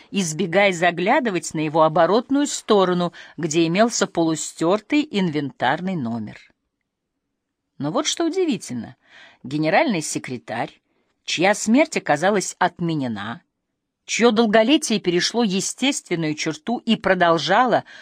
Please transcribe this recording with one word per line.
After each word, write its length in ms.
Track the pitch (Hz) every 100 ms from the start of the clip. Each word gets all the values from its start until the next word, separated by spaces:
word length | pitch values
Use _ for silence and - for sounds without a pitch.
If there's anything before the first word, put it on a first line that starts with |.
| -
избегая 640 | 190 170 156 185 190 202
заглядывать 800 | 170 175 170 185 311 233 175 -
на 80 | 156
его 220 | 156 160
оборотную 640 | 156 160 165 220 - 277 285
сторону, 640 | - - 208 180 180 175 - - -
где 280 | 165 165
имелся 420 | 165 185 233 - 196
полустёртый 1000 | - 165 156 - - 160 208 - 302 302
инвентарный 840 | 202 180 147 139 - 127 160 185
номер. 420 | 175 117 117 104 - - _ _ _ _ _ _ _ _ _ _ _ _ -
Но 140 | 143
вот 160 | 214 311
что 180 | -
удивительно, 720 | 330 381 339 208 - 123 107 - _ - - _
генеральный 580 | 127 151 156 208 320 180
секретарь, 800 | 151 147 - 123 - 117 - _ _ _ _ _
чья 320 | - - 185
смерть 400 | 208 214 247 320
оказалась 640 | - - 147 185 208 - -
отменена, 800 | 180 180 170 156 127 101 107 175 _ _ _ _ _ _
чьё 260 | - - 233
долголетие 680 | 220 233 220 226 311 - 208
перешло 440 | 180 175 - 226
естественную 920 | 220 190 - - 269 285 - 170 156
черту 420 | 151 160 151 - 233
и 180 | - 214
продолжало 880 | 185 185 170 165 143 208 254 147 - -